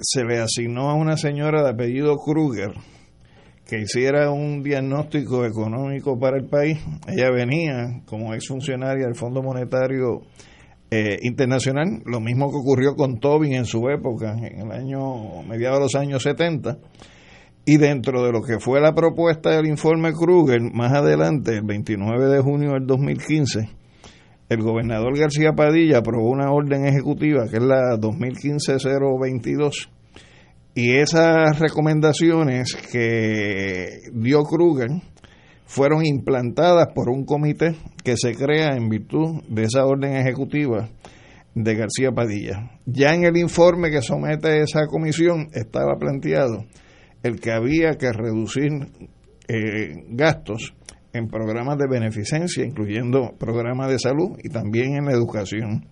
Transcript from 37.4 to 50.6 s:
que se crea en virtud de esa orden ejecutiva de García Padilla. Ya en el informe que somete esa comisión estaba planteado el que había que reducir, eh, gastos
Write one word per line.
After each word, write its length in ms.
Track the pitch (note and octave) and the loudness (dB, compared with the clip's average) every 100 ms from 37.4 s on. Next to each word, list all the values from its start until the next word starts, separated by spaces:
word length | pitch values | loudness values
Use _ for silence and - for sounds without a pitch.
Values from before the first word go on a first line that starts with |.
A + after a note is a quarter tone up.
| D3+ D3 D#3+ D#3+ - - | 0 2 0 -2 -10 -8
que 120 | - A#2 | -4 0
se 160 | B2 | -2
crea 420 | A2 C#3 D3+ D#3 C3+ | -2 0 2 2 0
en 140 | A2+ | 0
virtud 520 | A2 - D3 D#3+ D#3+ - | -2 -2 -2 -2 -4 -6
de 160 | A2 | -2
esa 220 | C3+ C3+ C3+ | 2 2 4
orden 320 | C#3 C#3 C3+ | 2 0 0
ejecutiva 720 | C3 B2+ C3+ D3 D3 A2 A2 - - - - - _ - | 0 -2 -2 -2 0 -2 -4 -12 -20 -20 -20 -20 _ -2
de 200 | A2 G#2+ | 0 0
García 360 | G#2+ - C3 | -2 0 0
Padilla. 600 | A#2+ A#2 G#2 A1+ G2 A#2+ - - | 0 -2 -4 -6 -8 -10 -12 -8
Ya 280 | B2 C#3 | 2 4
en 100 | E3+ | 4
el 140 | F3 E3+ | 4 4
informe 520 | E3+ - F3 F3 E3+ | 2 6 6 6 0
que 120 | D3+ | 0
somete 580 | B2+ D#3 D3 D3+ D#3 D3+ | -2 -2 -2 -2 0 2
esa 240 | D3+ D3+ D3+ | 2 0 0
comisión 600 | D3+ D#3+ D#3 E3+ E3+ D3+ | -2 -2 2 2 2 -4
estaba 420 | B2 A2+ A#2+ C#3 C#3+ | -6 -6 -2 -2 0
planteado 680 | D3 C#3 D3+ D#3 C#3 G#2+ A2+ - - - - _ | -2 -4 -2 0 0 -2 -10 -18 -20 -20 -20 _
el 160 | B2 G#2+ | -6 -6
que 140 | A#2 | -4
había 380 | A2+ A#2+ D#3 D#3+ | -2 0 2 2
que 200 | C#3+ B2+ | 0 -2
reducir, 580 | A2 A#2 A2 G#2+ D3 D3 D3 C#3+ - - - _ _ - | -2 -4 -4 -4 -2 -2 -2 -8 -14 -20 -20 _ _ -8
eh, 560 | A2+ G#2+ G#2 F#2+ D#2+ E2 | -4 -4 -4 -6 -10 -12
gastos 640 | A#2 D#3 D#3 - A2 | 0 0 0 -4 -10